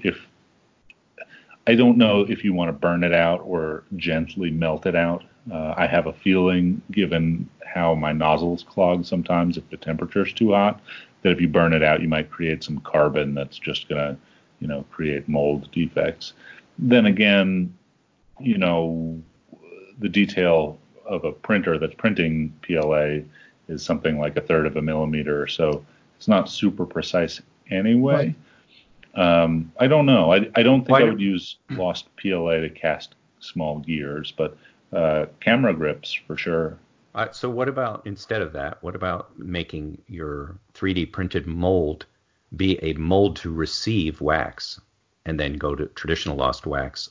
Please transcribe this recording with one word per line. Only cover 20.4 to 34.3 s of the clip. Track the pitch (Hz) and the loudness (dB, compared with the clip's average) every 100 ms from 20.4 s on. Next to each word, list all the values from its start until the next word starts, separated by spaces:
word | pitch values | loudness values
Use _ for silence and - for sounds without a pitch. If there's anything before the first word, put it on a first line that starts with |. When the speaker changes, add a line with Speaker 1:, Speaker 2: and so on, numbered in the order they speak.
| 90 82 76 - _ _ - | 4 4 2 -4 _ _ -8
Speaker 1:
of | 92 80 | -6 -6
a | |
printer | - - 107 90 80 | -6 -2 0 0 -2
that's | 78 - | -2 -2
printing | 110 92 80 78 78 - | -2 0 0 -2 -4 -6
P | - 82 | -4 0
L | 76 76 | 2 2
A | 73 76 73 - - _ - | 0 -2 -8 -16 -20 _ -12
is | 78 | -8
something | - 78 82 76 | -4 -2 -2 -2
like | 76 76 | -2 -4
a | |
third | - 80 76 | 0 2 0
of | 76 | -2
a | |
millimeter, | 76 78 78 76 73 73 71 | -2 -2 -2 -2 -2 -4 -4
so | - 80 73 - _ _ _ | 0 0 0 -6 _ _ _
it's | - | 2
not | 98 - | 2 2
super | - 104 - 90 | -2 -2 -2 -6
precise | 82 78 90 82 - - _ - | -6 -2 0 0 -4 -20 _ -8
anyway. | 95 104 120 135 151 - - - _ _ _ _ _ - - | -2 2 4 4 2 0 -4 -12 _ _ _ _ _ -8 0
Speaker 2:
Right. | 87 85 | 4 4
Speaker 1:
Um, | 82 82 82 - | 4 0 -4 0
I | 127 | 4
don't | 151 139 | 4 6
know. | 123 80 | 6 6
I, | 92 110 - | 4 4 4
I | |
don't | 117 135 | 4 4
think | 120 | 6
Speaker 3:
Why | 131 | 6
Speaker 1:
I | |
Speaker 3:
do- | 117 | 6
Speaker 1:
would | 104 | 4
use | 98 92 - - - | 0 -2 -4 -14 -10
Lost | - 90 87 - - | -4 -2 -4 -10 -8
P | 101 | -4
L | 92 85 | -2 0
A | 82 | 0
to | 80 | -2
cast | 78 80 76 - _ _ _ | -4 -4 -4 -8 _ _ _
small | - - 78 76 | -12 -6 -4 -4
gears, | 73 78 71 73 78 | -4 -6 -6 -8 -8